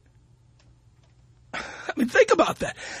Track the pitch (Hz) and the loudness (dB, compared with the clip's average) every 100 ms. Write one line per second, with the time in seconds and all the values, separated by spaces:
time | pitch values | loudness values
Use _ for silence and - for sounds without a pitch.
0 | _ _ _ _ _ _ _ _ _ _ | _ _ _ _ _ _ _ _ _ _
1 | _ _ _ _ _ - - - - - | _ _ _ _ _ -14 -14 -14 -10 -4
2 | 240 392 440 403 208 - - - - - | 0 4 4 4 2 0 -6 -8 -14 -12